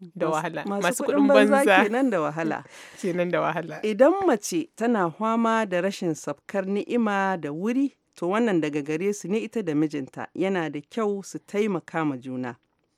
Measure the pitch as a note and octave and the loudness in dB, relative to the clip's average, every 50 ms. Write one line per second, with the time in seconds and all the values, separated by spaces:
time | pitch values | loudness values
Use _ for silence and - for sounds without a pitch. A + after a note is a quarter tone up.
0 | F#3 E3+ - F3 E3+ D#3+ D#3+ D#3 D#3+ E3 E3 D3+ C#3+ G3+ G3+ G3+ G3+ - - - | -18 -14 -8 -4 -2 0 0 0 -2 -4 -6 -6 -6 -4 -4 0 0 0 0 0
1 | - - C4+ C#4+ C#4 C#4 C#4 - G#3 - C#4+ C4+ - G#3+ F#3+ - G#3 G#3 A3+ B3+ | -2 0 2 4 6 6 8 8 6 6 6 4 6 6 6 6 6 4 2 2
2 | C#4 B3+ G#3 E3+ D3+ D3 D3 D#3+ E3 D#3 D3 - - - - - - - - - | 2 2 2 0 -2 -2 -2 -4 -4 -4 -4 -6 -8 -12 -20 -20 -20 -20 -14 -8
3 | - F#3 E3 F3 F3 F3+ E3+ D#3 D#3 D3+ D#3+ E3 D#3+ D#3+ D3+ - - G#3+ G#3+ G3 | -6 -4 -2 0 0 0 0 0 0 0 -2 -4 -6 -8 -8 -6 -4 0 4 6
4 | C4 D#4 F#4 G4 G4 E4+ A#3+ - - - F#3 E3 - - _ - A3 A#3+ A#3+ G#3 | 6 6 6 4 2 2 2 0 0 -2 -4 -4 -4 -4 _ -4 0 0 2 2
5 | F3+ E3 D3 - A3 A3 A3+ A#3 A3+ A3+ A3+ A3 A3 G3 F3+ F3 F3 G3 G3 - | 0 0 -2 -2 -2 -2 0 2 2 2 2 0 0 0 0 0 0 -2 -2 -2
6 | F#3+ E3+ D3+ - - D3 D3 - _ - - G3 F#3+ F#3+ G3+ G3+ - - A#3 A#3+ | -2 -2 -2 -2 -4 -8 -10 -10 _ -6 -4 -4 -2 -2 -2 -2 -2 0 0 0
7 | A3+ G#3 G3+ G3 G3 F#3+ F#3+ F3 D3+ C#3+ D3 D#3+ F#3+ A3+ B3 C4+ C#4+ C4 - _ | 2 2 2 0 0 0 -2 -2 -4 -6 -6 -4 -2 -2 0 0 0 -2 -2 _
8 | _ _ _ - F3 F3 G3 A3 A#3+ A3+ F#3+ E3 D3+ D#3 D3 D3+ C#3 D3+ D#3 D#3+ | _ _ _ -6 -2 0 0 2 2 2 2 2 0 0 -2 -4 -4 -4 -4 -2
9 | F#3+ G3+ G3+ - - E3+ G#3 A3+ G#3 A3 - A#3 G3 E3 D3 D3 D#3+ D3+ D3+ C#3+ | -2 -2 -4 -4 -4 -4 -4 -2 -4 -4 -6 -4 -2 -2 0 0 0 0 -2 -4
10 | C3+ - - C3+ A#2 - - - F3+ F#3+ G3 F3+ D#3+ D3+ C#3+ D3+ D3 _ - A#3 | -8 -8 -10 -12 -12 -8 -6 -4 -2 -2 0 -2 -2 -4 -6 -10 -12 _ -6 -4
11 | A3 G#3 G3+ G3 F#3 - - D3+ - - - G3+ A3 G#3+ F#3 D#3+ - - - E3 | -2 -2 -2 -4 -8 -10 -14 -14 -12 -6 -4 -2 0 0 -2 -4 -4 -4 -4 -2
12 | D#3+ D3+ C3+ B2 A#2+ C3 B2+ B2+ B2+ A#2+ A#2+ - _ _ _ _ _ _ _ | -2 -2 -2 -4 -8 -10 -8 -8 -8 -8 -10 -12 _ _ _ _ _ _ _